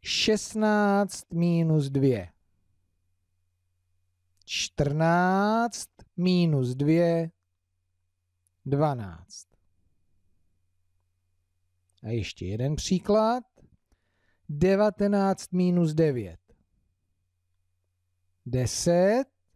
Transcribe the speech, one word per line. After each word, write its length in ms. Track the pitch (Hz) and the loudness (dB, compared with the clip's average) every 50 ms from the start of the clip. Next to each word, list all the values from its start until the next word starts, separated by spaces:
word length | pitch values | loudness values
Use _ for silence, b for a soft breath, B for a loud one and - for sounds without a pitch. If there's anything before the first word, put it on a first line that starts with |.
Šestnáct 1300 | - - - - - - 214 208 - - - 220 214 214 214 208 208 202 202 202 208 190 - - - _ - | -8 -6 -4 -2 0 0 0 0 -2 -6 -4 -2 0 2 2 2 2 2 2 2 0 -2 -4 -14 -14 _ -4
minus 560 | 165 170 175 170 170 165 160 156 156 143 139 | 0 0 2 2 2 2 2 2 2 2 0
dvě. 420 | 135 139 135 139 123 104 90 85 _ _ _ _ _ _ _ _ _ _ _ _ _ _ _ _ _ _ _ _ _ _ _ _ _ _ _ _ _ _ _ _ _ _ _ _ _ _ _ _ _ _ _ | 0 2 2 2 2 0 -4 -10 _ _ _ _ _ _ _ _ _ _ _ _ _ _ _ _ _ _ _ _ _ _ _ _ _ _ _ _ _ _ _ _ _ _ _ _ _ _ _ _ _ _ _
Čtrnáct 1400 | - - - - - _ - 147 143 143 156 160 165 170 175 180 185 185 190 202 208 220 226 233 240 - - - - _ _ - _ _ - | -12 -8 -8 -8 -8 _ -4 -4 -2 0 0 2 2 2 2 2 2 2 0 0 0 0 -2 -2 -4 -6 -10 -16 -16 _ _ -20 _ _ -4
minus 520 | 175 185 185 180 175 165 151 139 127 123 127 | 0 0 2 2 2 2 2 0 0 -2 -2
dvě. 560 | 131 143 147 160 170 170 170 170 165 165 165 _ _ _ _ _ _ _ _ _ _ _ _ _ _ _ _ _ _ _ _ _ _ _ _ _ _ _ | -2 0 2 2 2 2 2 0 0 -2 -4 _ _ _ _ _ _ _ _ _ _ _ _ _ _ _ _ _ _ _ _ _ _ _ _ _ _ _
Dvanáct. 840 | 139 135 143 151 151 143 123 107 95 85 78 82 _ - - - _ _ _ _ _ _ _ _ _ _ _ _ _ _ _ _ _ _ _ _ _ _ _ _ _ _ _ _ _ _ _ _ _ _ _ _ _ _ _ _ _ _ _ _ _ _ _ _ _ _ _ - | -4 -2 0 0 0 -2 -4 -8 -12 -14 -16 -20 _ -20 -20 -20 _ _ _ _ _ _ _ _ _ _ _ _ _ _ _ _ _ _ _ _ _ _ _ _ _ _ _ _ _ _ _ _ _ _ _ _ _ _ _ _ _ _ _ _ _ _ _ _ _ _ _ -10
A 60 | 110 | -6
ještě 360 | 117 117 98 - - - - | -6 -4 -6 -6 -10 -10 -8
jeden 300 | 90 98 107 123 135 151 | -8 -6 -4 -4 -4 -4
příklad. 680 | 143 - - 185 180 - - 202 214 220 220 240 254 240 _ _ _ - _ _ _ _ _ _ _ _ _ _ _ _ _ _ _ _ _ | -4 -4 -2 -2 -2 0 0 0 2 2 0 0 -4 -6 _ _ _ -20 _ _ _ _ _ _ _ _ _ _ _ _ _ _ _ _ _
Devatenáct 1040 | 147 147 160 185 196 190 214 214 202 - 202 202 202 202 196 196 190 - - - - | -4 0 2 2 4 4 2 0 0 0 -2 0 2 2 2 0 0 -2 -6 -6 -2
minus 400 | 180 180 180 175 175 170 160 151 | 0 2 2 4 2 2 2 2
devět. 460 | 160 165 156 139 120 107 90 82 - _ _ _ _ _ _ _ _ _ _ _ _ _ _ _ _ _ _ _ _ _ _ _ _ _ _ _ _ _ _ _ _ _ _ _ _ _ _ _ _ _ | 2 2 2 2 -2 -6 -10 -14 -18 _ _ _ _ _ _ _ _ _ _ _ _ _ _ _ _ _ _ _ _ _ _ _ _ _ _ _ _ _ _ _ _ _ _ _ _ _ _ _ _ _
Deset. 800 | 127 120 127 127 117 - - - 170 170 175 180 196 214 247 277 _ _ _ _ _ _ | -4 -2 -2 -2 -2 -2 -2 0 2 2 4 4 4 2 2 0 _ _ _ _ _ _